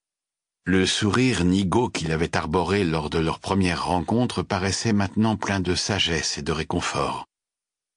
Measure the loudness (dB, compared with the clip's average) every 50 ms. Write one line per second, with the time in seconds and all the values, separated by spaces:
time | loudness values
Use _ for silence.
0 | _ _ _ _ _ _ _ _ _ _ _ _ _ 0 2 2 4 2 2 0
1 | 0 2 2 4 2 2 2 2 2 2 4 2 2 2 2 2 0 0 -2 -4
2 | -2 -2 0 0 0 0 0 -2 -2 0 0 0 0 2 2 2 2 2 0 0
3 | -2 -2 0 0 0 0 -2 -4 -4 -2 0 2 2 2 0 0 -2 -2 -2 -2
4 | -2 0 0 0 0 0 -2 -4 -4 -2 -2 -2 0 -2 -2 -2 0 0 2 2
5 | 0 0 0 0 0 0 0 -2 -2 -2 -2 -2 0 0 -2 -2 0 -2 0 0
6 | 0 0 0 0 -2 -4 -6 -4 -4 -4 -2 -4 -2 -2 -2 -2 -2 -2 -2 -2
7 | -2 -2 -4 -8 -10 -14 _ _ _ _ _ _ _ _ _ _ _ _ _